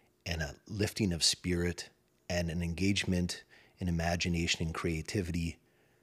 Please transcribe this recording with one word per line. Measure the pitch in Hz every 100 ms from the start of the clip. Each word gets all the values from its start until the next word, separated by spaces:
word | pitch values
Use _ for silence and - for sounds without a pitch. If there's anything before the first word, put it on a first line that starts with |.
| _ _ -
and | 82
a | 76 - -
lifting | 101 104 - 104
of | 85
spirit | - - 92 87 87 85 - _ _ _ -
and | 87 85
an | 82
engagement | 85 82 95 101 - 90 87 - - - - -
in | 90
imagination | 85 85 85 87 85 82 - 82
and |
creativity, | 80 90 80 78 107 87 87 82 - _ _ _ _